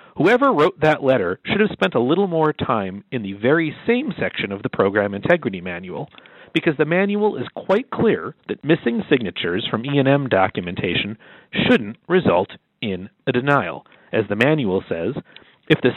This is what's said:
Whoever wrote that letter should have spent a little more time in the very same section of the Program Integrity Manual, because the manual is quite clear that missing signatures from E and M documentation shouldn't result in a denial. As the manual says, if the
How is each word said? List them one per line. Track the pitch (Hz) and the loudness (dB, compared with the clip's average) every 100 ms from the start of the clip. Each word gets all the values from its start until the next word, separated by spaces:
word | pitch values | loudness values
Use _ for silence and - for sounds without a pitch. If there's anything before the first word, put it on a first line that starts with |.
| - - | -16 0
Whoever | 170 240 277 | 4 4 4
wrote | 175 170 - | 4 2 4
that | 156 147 | 2 2
letter | 131 127 87 - - | 2 2 0 -4 -2
should | 208 | 0
have | 214 | 0
spent | - 185 | 0 0
a | 127 | 0
little | 123 165 202 | 2 2 0
more | 165 156 | 2 0
time | - 143 113 95 98 - | 0 -2 0 -2 -8 -8
in | 127 | -8
the | 98 | -6
very | 98 117 165 156 - - | -2 2 2 0 -4 -2
same | 240 285 - | 0 -2 -4
section | 92 - 98 | -6 -4 -6
of | 98 | -6
the | 123 | -4
Program | - 98 104 101 | 0 2 2 0
Integrity | 98 98 175 113 92 | -2 0 0 0 -6
Manual, | 92 87 92 78 76 - - - - 165 | -8 -10 -10 -10 -12 -16 -20 -20 -6 -2
because | 170 139 | -2 0
the | 151 | 0
manual | 180 202 208 208 196 | 0 0 0 0 -2
is | - - | -8 -8
quite | - 202 - | 0 0 0
clear | - 226 98 95 - - | -2 0 0 -4 -12 -12
that | 104 | -6
missing | 143 139 240 233 - | 0 0 0 -4 0
signatures | 165 98 - 87 92 - | 0 0 -6 -4 -4 -4
from | 110 131 | -4 0
E | 143 | 2
and | 131 | 4
M | 143 131 | 2 2
documentation | 95 95 - 87 95 90 85 101 - - - _ - - | 2 2 -2 -6 -6 -4 -4 -6 -10 -18 -20 _ -2 2
shouldn't | 240 104 - - | 2 0 -10 0
result | 180 - 87 101 - _ _ | 0 4 2 0 -8 _ _
in | 113 92 95 _ - | -6 -6 -8 _ -2
a | |
denial. | 123 139 143 87 65 - _ _ | 0 2 2 0 -8 -16 _ _
As | 110 101 | -4 -2
the | 104 | 2
manual | 131 156 107 92 - | 2 2 0 -2 -4
says, | 82 90 143 - - - _ - | -6 -4 -6 -12 -20 -20 _ -2
if | 156 | 2
the | 123 | 2